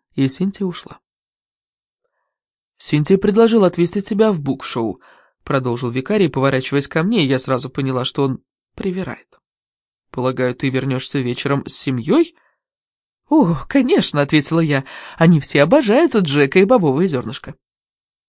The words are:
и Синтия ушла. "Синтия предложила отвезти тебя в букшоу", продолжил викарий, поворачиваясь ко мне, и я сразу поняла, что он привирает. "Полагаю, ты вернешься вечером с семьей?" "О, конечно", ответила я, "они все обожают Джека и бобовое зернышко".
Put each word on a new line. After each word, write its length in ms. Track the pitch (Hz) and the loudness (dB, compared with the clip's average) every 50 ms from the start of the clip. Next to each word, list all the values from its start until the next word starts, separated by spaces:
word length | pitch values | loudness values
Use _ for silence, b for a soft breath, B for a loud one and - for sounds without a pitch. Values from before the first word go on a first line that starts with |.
| _ _ _ | _ _ _
и 120 | - 135 131 | -2 0 0
Синтия 380 | 135 - 180 196 196 - 202 | 0 -2 -4 -4 -4 -4 -6
ушла. 360 | 185 170 - - - - - _ _ _ _ _ _ _ _ _ _ _ _ _ _ _ _ _ _ _ _ _ _ _ _ _ _ _ _ _ _ _ _ _ _ _ _ | -8 -8 -10 -14 -18 -20 -20 _ _ _ _ _ _ _ _ _ _ _ _ _ _ _ _ _ _ _ _ _ _ _ _ _ _ _ _ _ _ _ _ _ _ _ _
"Синтия 400 | - - - 151 151 - 190 190 | -8 -2 -2 -2 2 2 2 2
предложила 480 | - 214 196 214 226 233 226 226 196 180 | 2 0 2 4 4 4 4 4 4 2
отвезти 340 | 170 - 170 170 - 202 | 2 0 -2 -2 -2 -6
тебя 300 | 190 - 226 196 220 220 | -6 -4 -2 0 0 0
в 100 | 202 165 | 0 -2
букшоу", 600 | 143 139 131 - - - - 127 113 110 95 - b b b b b b b b _ | -4 -6 -6 -6 -6 -10 -6 -4 -4 -4 -6 -8 b b b b b b b b _
продолжил 480 | - 143 139 127 127 117 120 131 123 | -4 -4 -4 -2 -2 -6 -4 -6 -6
викарий, 380 | 117 131 131 - 208 220 196 151 | -6 -6 -4 -2 0 0 0 0
поворачиваясь 580 | 120 139 131 135 135 131 127 - - 143 139 - | 0 0 0 0 0 -2 -4 -2 -2 -2 -2 -2
ко 160 | - 160 160 | -2 -2 -2
мне, 200 | 190 233 226 156 | 0 0 0 2
и 40 | 131 | 2
я 100 | 135 127 | 0 -2
сразу 320 | - - 135 120 127 127 | 0 -2 -4 -4 -4 -6
поняла, 360 | - - 139 135 131 127 123 | -6 -4 -4 -2 -2 -2 -4
что 180 | - - - 139 | -4 -2 -2 -2
он 160 | 135 131 - _ _ _ _ _ _ _ | -2 -2 -6 _ _ _ _ _ _ _
привирает. 640 | - - 196 180 185 185 139 117 - _ _ _ _ _ _ _ _ _ _ _ _ _ _ _ _ _ _ | -8 -6 -6 -6 -6 -8 -10 -12 -16 _ _ _ _ _ _ _ _ _ _ _ _ _ _ _ _ _ _
"Полагаю, 420 | - - 123 127 127 123 127 127 123 | -8 -4 -2 -2 -2 0 -2 -2 -2
ты 160 | - - 135 | -2 -4 -2
вернешься 500 | 127 131 123 135 131 127 - - - 143 | -2 -2 -2 -2 -4 -4 -4 -4 -4 -2
вечером 460 | 127 123 120 - - 135 143 139 - | -2 -2 -4 -4 -2 -2 -2 -2 -2
с 80 | - - | -2 -4
семьей?" 640 | - - - 131 123 113 135 196 311 339 320 _ _ _ _ _ _ _ _ _ _ _ _ _ _ _ _ _ _ _ _ | -4 -2 -2 -4 -4 0 0 2 2 2 0 _ _ _ _ _ _ _ _ _ _ _ _ _ _ _ _ _ _ _ _
"О, 280 | - 320 254 170 170 143 - - | 2 4 4 4 0 -4 -6 -2
конечно", 540 | - 277 254 247 339 359 196 - - 147 | 0 0 2 2 2 2 2 0 0 -2
ответила 380 | 143 139 - 151 143 - 160 165 | -2 2 2 0 2 2 0 0
я, 240 | 165 156 143 135 127 B B B B B B B | 2 2 0 -2 -2 B B B B B B B
"они 220 | 165 165 180 151 | 4 6 6 4
все 240 | 135 - - 143 143 | 2 0 2 2 4
обожают 520 | 156 220 302 294 208 208 262 339 330 - | 6 4 2 4 4 4 4 4 4 2
Джека 440 | 226 190 151 135 147 143 139 - 190 | 0 0 2 2 2 2 4 4 4
и 60 | 196 | 4
бобовое 420 | 196 254 247 180 151 131 139 180 196 | 4 4 2 4 2 2 2 0 0
зернышко". 480 | 151 127 117 110 123 - - - - _ _ _ _ _ _ _ _ _ _ _ _ _ _ | 0 -2 -4 -6 -10 -12 -14 -16 -18 _ _ _ _ _ _ _ _ _ _ _ _ _ _